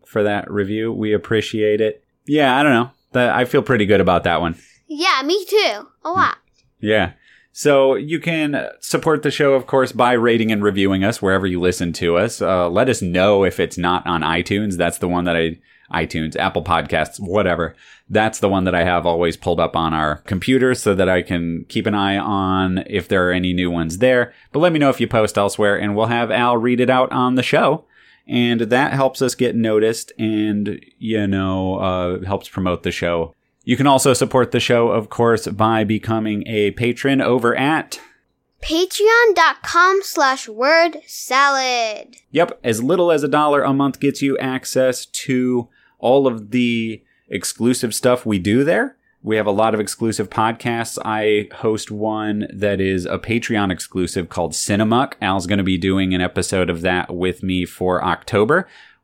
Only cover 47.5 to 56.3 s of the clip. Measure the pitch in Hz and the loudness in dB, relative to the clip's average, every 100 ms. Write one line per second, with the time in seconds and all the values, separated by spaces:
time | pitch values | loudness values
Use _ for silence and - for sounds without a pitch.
47.5 | - 117 127 120 - 127 123 113 101 95 | -2 0 0 -2 0 0 0 0 -2 2
48.5 | 120 143 196 269 - _ _ 107 110 104 | 2 2 0 -2 -8 _ _ -4 -2 0
49.5 | 101 113 107 104 - 110 107 101 - 110 | 2 2 0 -4 -4 -4 -4 -4 -2 -2
50.5 | 113 123 117 113 - 110 107 107 104 101 | -2 -4 -4 -6 -8 -6 -2 0 0 -2
51.5 | - 113 110 - 104 110 107 107 104 - | -4 -4 -2 -6 -6 -4 -2 -2 -4 -6
52.5 | 95 101 95 95 92 87 87 - 117 - | -4 -2 0 0 -2 -2 -6 -2 -2 -2
53.5 | 110 101 85 - 95 87 98 82 - 82 | -2 -2 -4 -6 -4 -4 -4 -6 -4 -4
54.5 | - - 104 110 117 139 - 101 98 90 | -4 -2 0 2 0 -2 -4 -4 -2 -2
55.5 | 101 92 92 95 95 92 92 90 | -2 0 0 0 0 0 0 -2